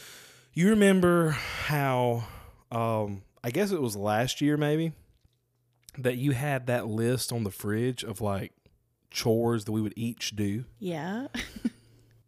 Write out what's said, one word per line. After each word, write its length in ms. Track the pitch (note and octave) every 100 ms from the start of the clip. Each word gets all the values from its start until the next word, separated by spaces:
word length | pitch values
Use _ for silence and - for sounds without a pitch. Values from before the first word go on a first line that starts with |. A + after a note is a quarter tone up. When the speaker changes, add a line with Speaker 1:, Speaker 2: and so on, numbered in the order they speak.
| - - - - _
Speaker 1:
You 160 | D#3 F#3+
remember 600 | G#3+ G3 F#3+ F3+ F3 D#3+
how, 920 | C#3+ - - - D3 C#3 B2+ B2 A#2 A2 - - - _
um, 520 | A#2 A2+ A2 G#2 G2 - _
I 80 | B2
guess 220 | C#3+ G3+
it 100 | F3
was 140 | A#2+ G#2
last 440 | G#2 G#2+ C3 -
year 160 | D3 D3+
maybe, 360 | D3 D#3 E3 - - _ _ _ _ _ _ _ - -
that 180 | B2 B2
you 140 | C#3+
had 360 | B2 D3 C3+ B2
that 180 | B2 G#2+
list 460 | A2 A#2 B2+ -
on 100 | A#2+
the 80 | G2+
fridge 540 | - G2+ A2 B2 B2
of, 160 | A2+ G2
like, 320 | G#2 F#2+ - - _ _ _ _ _
chores 540 | - A#2+ A2 A#2 A#2
that 80 | G#2
we 80 | A2
would 120 | G#2+ -
each 380 | A#2 A#2 - G#2
do? 280 | G2+ G#2+ B2+ -
Speaker 2:
Yeah. 480 | F#3 D#3+ E3 A3 C#4
<laughs> 40 | A#3+ - - - - _ _ _ _